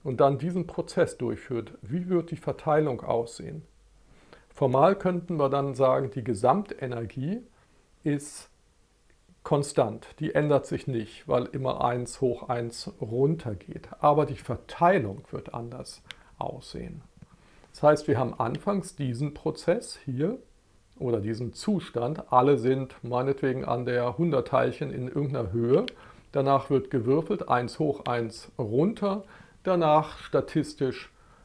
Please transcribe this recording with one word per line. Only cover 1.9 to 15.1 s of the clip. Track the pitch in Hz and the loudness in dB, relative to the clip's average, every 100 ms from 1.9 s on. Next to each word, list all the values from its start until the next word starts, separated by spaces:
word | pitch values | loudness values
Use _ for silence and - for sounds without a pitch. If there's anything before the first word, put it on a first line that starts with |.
| 165 180 | -6 0
wird | 175 165 | 0 0
die | 160 | -6
Verteilung | - - 160 151 147 117 | -6 -4 2 2 2 -2
aussehen? | - 117 117 - - 156 - _ _ _ _ - - - _ | -2 -2 -2 -8 -12 -12 -16 _ _ _ _ -20 -20 -20 _
Formal | - 135 131 170 196 | 0 2 6 6 6
könnten | 180 175 170 160 | 0 -2 -2 0
wir | 139 | 2
dann | 139 139 127 | 2 0 4
sagen, | 131 131 131 | 4 4 0
die | 135 | -4
Gesamtenergie | 113 101 123 185 202 - 131 120 113 - 143 226 - _ _ _ _ _ | -4 2 4 2 0 -8 -6 -6 -6 -6 -4 -6 -8 _ _ _ _ _
ist | 151 143 143 - - _ _ _ _ _ _ _ _ _ | -2 -2 -4 -16 -20 _ _ _ _ _ _ _ _ _
konstant, | - 143 143 - 113 110 - - | 0 0 2 2 0 -2 -12 -8
die | 156 - | 0 2
ändert | 147 139 - | 4 2 2
sich | 156 - | -6 -4
nicht, | 117 107 - - | -4 -6 -10 -2
weil | 127 123 | 0 0
immer | 135 131 - | -4 -2 0
eins | 123 123 120 - | 0 0 -6 -2
hoch | 127 120 - | 0 0 -4
eins | 120 117 - - - | -4 -4 -8 -12 -10
runter | 110 117 143 160 120 98 | -4 2 2 2 -4 -8
geht. | - - - - | -10 -16 -14 2
Aber | 147 147 139 | 4 4 2
die | 127 | -4
Verteilung | - 120 - - 170 190 104 | -8 -8 -8 2 4 4 0